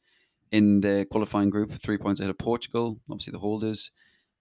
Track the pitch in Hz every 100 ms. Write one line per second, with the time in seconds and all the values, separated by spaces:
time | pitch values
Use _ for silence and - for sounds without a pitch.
0 | _ _ _ _ - 107 104 101 101 101
1 | 98 110 107 104 101 104 107 - - 104
2 | 104 101 98 95 110 120 - 117 117 110
3 | - 104 - - 101 110 110 104 - _
4 | _ _ _ _